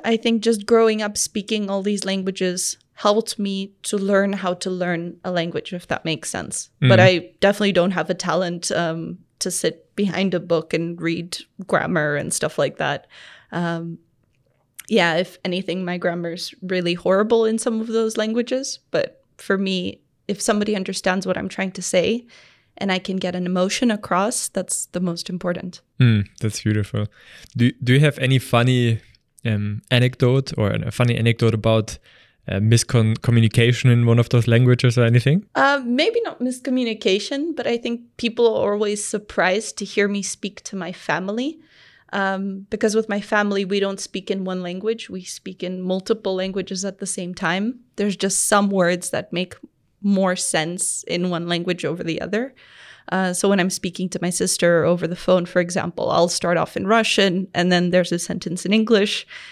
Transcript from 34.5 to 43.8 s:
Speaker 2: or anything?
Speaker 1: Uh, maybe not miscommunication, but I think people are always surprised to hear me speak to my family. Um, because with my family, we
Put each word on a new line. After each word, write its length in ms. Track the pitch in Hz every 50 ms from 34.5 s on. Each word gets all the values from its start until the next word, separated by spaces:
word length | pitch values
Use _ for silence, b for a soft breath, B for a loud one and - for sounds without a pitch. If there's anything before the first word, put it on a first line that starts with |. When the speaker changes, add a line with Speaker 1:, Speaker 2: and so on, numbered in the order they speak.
| 117 120 127 123 123 123 - 123 113
Speaker 2:
or 80 | 123 117
anything? 400 | 117 117 120 - 139 151 196 - - -
Speaker 1:
Uh, 240 | - 269 277 285 277 247
maybe 360 | 240 240 269 330 453 480 466
not 160 | 453 320 - -
miscommunication, 1160 | 247 254 254 - - 277 254 254 247 226 214 - - 208 190 208 - - 285 277 302 339 294
but 100 | 269 233
I 100 | 233 233
think 260 | 233 - 233 233 240 - _ _ -
people 380 | 233 226 233 247 233 226 214
are 180 | - - 202 208
always 300 | 208 214 208 208 208 -
surprised 720 | - - 202 208 - - 202 170 185 185 220 220 - - -
to 60 | 202
hear 220 | 196 - 208 202
me 160 | 202 202 202
speak 400 | 190 - - - - 190 196 - -
to 120 | - 202
my 160 | 190 170 170
family. 640 | 180 - - - 151 165 185 196 208 233 262 302 320 - b b b b b b b b b b
Um, 540 | - 202 196 190 190 190 196 196 190 190 202 -
because 240 | 220 202 220 214 202
with 140 | 220 220 214
my 120 | 202 202
family, 440 | 202 - 220 208 208 202 202 196 196
we 160 | 185 202 202